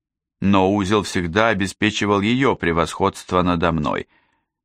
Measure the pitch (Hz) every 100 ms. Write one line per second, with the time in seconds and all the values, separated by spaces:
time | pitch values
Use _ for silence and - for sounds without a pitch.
0 | _ _ _ _ 95 98 95 101 95 107
1 | - 95 87 90 113 104 95 - 107 104
2 | 104 101 101 123 131 92 85 82 80 -
3 | 98 - - 92 90 87 85 80 69 50
4 | - _ _ _ _ _